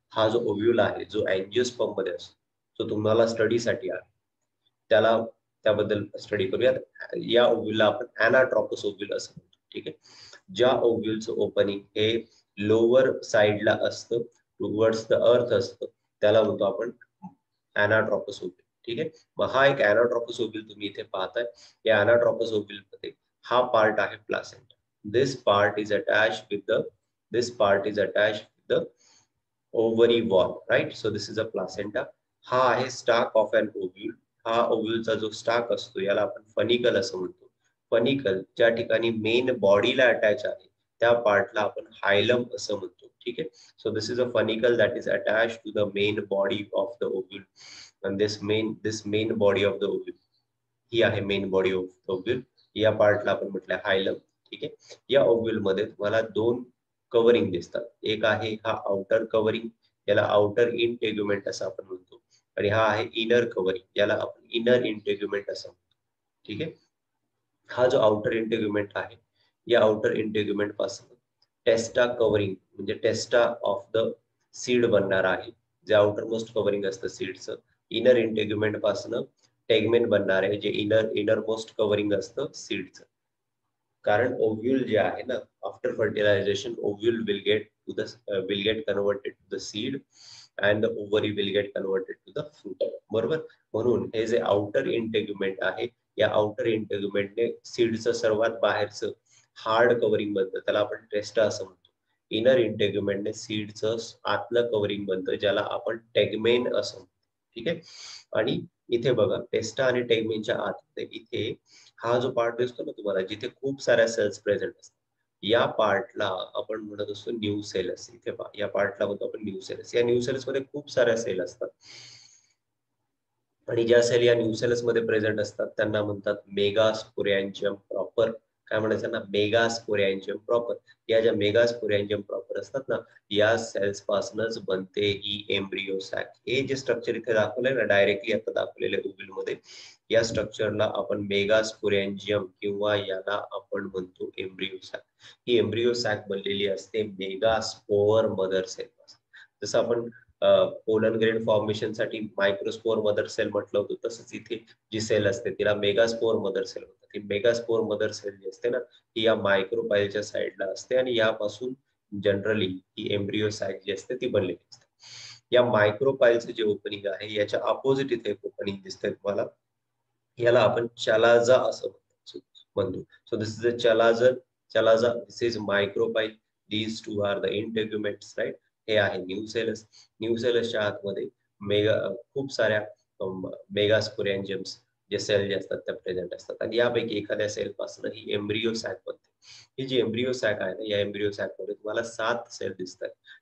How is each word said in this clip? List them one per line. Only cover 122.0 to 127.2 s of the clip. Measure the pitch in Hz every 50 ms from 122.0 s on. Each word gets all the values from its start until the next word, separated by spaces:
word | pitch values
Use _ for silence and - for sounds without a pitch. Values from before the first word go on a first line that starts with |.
| - - - - _ _ _ _ _ _ _ _ _ _ _ _ _ _ _ _ _ _ _ _ _ _ _ _ _ _ _ _ _ -
आणि | 113 117 113
ज्या | 113 120 120
cell | 120 - 127 120
या | 120 120 117
न्यूसेलस | 117 113 110 107 - 127 120 120 120
मध्ये | 120 117 113 113
present | 113 110 110 107 107 107 107 107
असतात, | 101 - - - 110
त्यांना | - - - 107 104 107 107 104
म्हणतात | 104 101 101 - 107 101 - - - 101 101
megasporangium | 101 101 101 110 110 110 107 - - - _ -